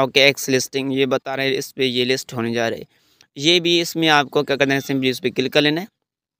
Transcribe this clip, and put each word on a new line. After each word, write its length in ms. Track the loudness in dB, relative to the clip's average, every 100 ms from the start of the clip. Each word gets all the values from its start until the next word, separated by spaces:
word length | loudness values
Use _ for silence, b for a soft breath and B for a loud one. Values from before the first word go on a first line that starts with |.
ओके 200 | 2 4
एक्स 280 | 4 4 -2
लिस्टिंग, 460 | -2 0 -6 -4
ये 120 | -2 0
बता 280 | -2 -4
रहे 140 | -4 -2
हैं, 60 |
इस 180 | -4 -6
पे 140 | -4 -2
ये 180 | 0
लिस्ट 300 | 0 -2 -4
होने 180 | -6 -4
जा 160 | -2 -2
रहे 100 | -4
हैं। 80 | -12 b b b b -2
ये 220 | 2 2
भी 200 | 2 0
इसमें 280 | 0 0 4
आपको 340 | 4 2 -2
क्या 140 | 0 0
करना 180 | 2
है, 60 | 0
simply 240 | 0 -2
इस 140 | 0 -2
पर 120 | -4
क्लिक 220 | -2 0
कर 80 | 2
लेना 200 | 2 -2
है, 80 | -6 _ _ _ _